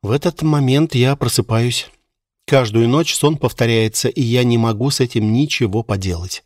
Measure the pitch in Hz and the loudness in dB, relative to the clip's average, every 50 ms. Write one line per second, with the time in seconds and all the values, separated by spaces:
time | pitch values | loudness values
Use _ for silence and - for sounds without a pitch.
0 | - 101 117 147 - 180 165 - 156 156 151 147 139 127 131 143 160 160 - 123 | -2 -2 -2 0 -2 -2 -4 -2 -2 0 2 2 2 2 2 2 0 0 0 0
1 | 120 131 139 - - 120 - - 113 - 113 113 117 123 117 - - - _ _ | 2 2 0 0 -2 -2 0 -2 -2 0 0 0 0 0 -2 -4 -8 -10 _ _
2 | _ _ _ _ _ _ _ _ _ - 147 135 127 107 107 117 117 117 127 156 | _ _ _ _ _ _ _ _ _ 2 2 2 2 2 2 2 2 4 2 2
3 | 170 - - - - 147 160 143 - 123 - - 120 113 117 113 110 110 - - | 0 0 -2 0 0 0 0 0 -2 -4 -2 0 0 2 2 2 0 0 -2 -2
4 | - 120 - - 131 113 117 123 123 120 120 117 113 113 110 104 123 143 143 - | -4 -4 -2 -2 -2 0 2 2 2 2 2 2 2 0 0 0 -2 -2 0 0
5 | 135 120 - 120 107 107 110 123 143 147 - - 127 104 95 113 113 - 104 98 | -2 -2 0 -2 0 2 2 0 0 0 0 -2 -2 -2 -2 -4 -4 -4 -6 -4
6 | 98 95 87 82 87 90 - - _ | -2 -4 -4 -4 -8 -12 -12 -14 _